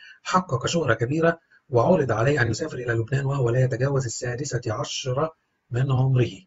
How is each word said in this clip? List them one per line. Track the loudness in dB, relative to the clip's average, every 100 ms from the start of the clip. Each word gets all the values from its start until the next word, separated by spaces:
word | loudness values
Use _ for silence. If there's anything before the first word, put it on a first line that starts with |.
| -20 -16
حقق | -2 -2 0 -4 -2
شهرة | -2 0
كبيرة، | 0 0 2 2 0 _ _ -2
وعرض | 2 4 4 2
عليه | 2 2 2
أن | 0
يسافر | -2 -4 -6
إلى | -2
لبنان | -2 0 -2 0
وهو | 0 2
لا | 2
يتجاوز | 2 0 0 0
السادسة | -2 -6 -6 -6 -6 -6 -4
عشرة | -6 -6 -6 -4 -2 -2 -6 _ _ -6
من | -2 0
عمره. | 2 4 4 2 -2